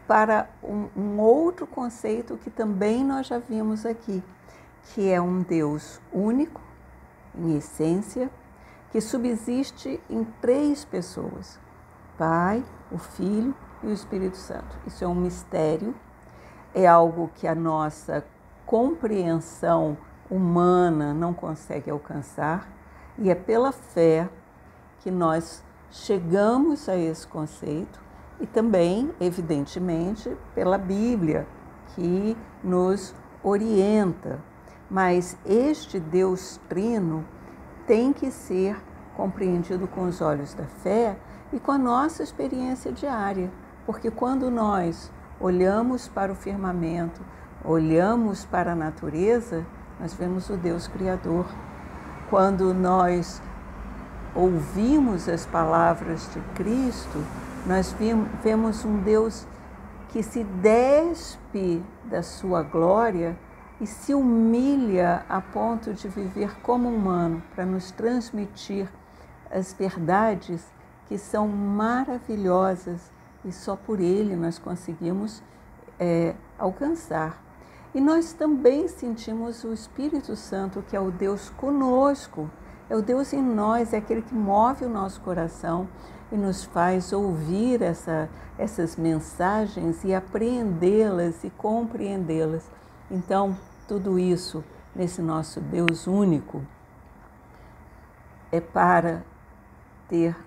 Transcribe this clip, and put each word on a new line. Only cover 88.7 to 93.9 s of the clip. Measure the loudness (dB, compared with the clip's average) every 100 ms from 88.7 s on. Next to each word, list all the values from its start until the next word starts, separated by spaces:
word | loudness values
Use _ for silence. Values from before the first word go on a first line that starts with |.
| -2 -4 0
mensagens | 0 0 -4 -2 0 0 -2 -2 -2 -2
e | 0
apreendê-las | -2 -2 -2 0 0 -2 2 4 4 4 2 0 -2
e | -10
compreendê-las. | -6 -2 -2 -2 -4 -4 -2 -2 0 0 -2 -8 -20 -20 -20 -8
Então, | -6 0 0 0 -2 -10 -16
tudo | -6